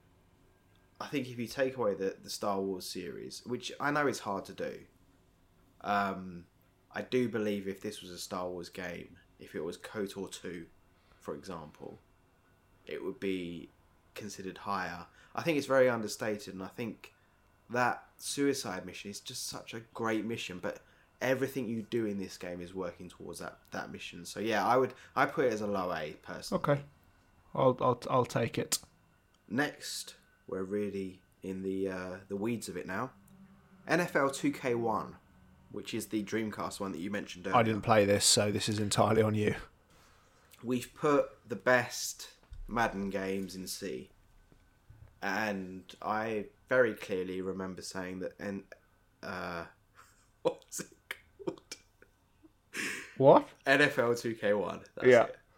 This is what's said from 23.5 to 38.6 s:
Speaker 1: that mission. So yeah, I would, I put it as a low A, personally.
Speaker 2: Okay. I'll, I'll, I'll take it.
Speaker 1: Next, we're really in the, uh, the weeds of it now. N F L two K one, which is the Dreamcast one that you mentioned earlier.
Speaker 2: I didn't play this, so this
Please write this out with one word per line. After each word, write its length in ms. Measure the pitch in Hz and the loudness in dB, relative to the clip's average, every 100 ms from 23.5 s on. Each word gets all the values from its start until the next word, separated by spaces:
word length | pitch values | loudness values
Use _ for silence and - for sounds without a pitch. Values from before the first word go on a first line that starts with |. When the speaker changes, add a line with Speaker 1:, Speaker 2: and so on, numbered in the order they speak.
| - - | -12 -10
Speaker 1:
that 200 | - - | -8 -8
mission. 320 | 95 - 87 | -10 -12 -12
So 160 | 87 - | -10 -4
yeah, 260 | 107 107 98 | 0 2 6
I 120 | 127 | 6
would, 160 | 127 - - 120 | 4 0 -4 2
I 100 | 143 | 2
put 200 | - 131 | 4 2
it 80 | |
as 80 | 107 | 2
a 60 | 104 | 0
low 240 | 98 90 | 0 0
A, 240 | 82 78 - | -2 -4 -10
personally. 400 | - 87 - 190 | -12 -10 -4 0
Speaker 2:
Okay. 180 | - 143 - - - _ _ _ _ 135 | 2 2 0 -18 -20 _ _ _ _ 2
I'll, 200 | 131 127 | 4 6
I'll, 180 | 123 120 - | 2 2 2
I'll 160 | 135 120 | 2 2
take 320 | 120 113 - | 0 -2 -2
it. 180 | 117 - - _ _ _ _ _ - | -2 -4 -4 _ _ _ _ _ -6
Speaker 1:
Next, 680 | 120 147 - - - - - _ _ - | -2 -2 -4 -10 -10 -10 -16 _ _ -8
we're 160 | 92 | -6
really 560 | 95 104 104 98 95 90 _ _ | -2 -2 -2 -4 -6 -10 _ _
in 200 | 95 95 | -8 -4
the, 260 | 95 95 95 | -4 -2 -2
uh, 200 | 90 92 92 98 | -2 -6 -8 -8
the 60 | 98 | -4
weeds 320 | 110 113 101 | -2 -4 -6
of 80 | 87 | -8
it 80 | - | -6
now. 260 | 95 127 - - - - - - - - | -4 -6 -8 -20 -20 -20 -20 -20 -12 0
N 120 | 165 | 2
F 160 | 175 156 | 2 2
L 140 | 139 | 2
two 220 | - 147 | 2 -2
K 240 | 139 135 120 | 0 0 0
one, 400 | 117 101 71 85 _ - - - - | 2 0 -2 -12 _ -20 -20 -20 -14
which 220 | 107 - 113 | -12 -6 -6
is 100 | 101 | -2
the 180 | 110 | -4
Dreamcast 560 | 101 110 110 98 - - | -2 -2 -2 -4 -4 -4
one 120 | 98 | -6
that 60 | 78 | -4
you 100 | 95 | -4
mentioned 380 | 101 - 90 92 | -4 -6 -8 2
earlier. 100 | 123 | 4
Speaker 2:
I 40 | |
didn't 180 | 113 107 | 6 4
play 240 | 120 110 101 | 6 6 8
this, 180 | 101 | 8
so 260 | - - 104 | 6 6 6
this 180 | 104 | 2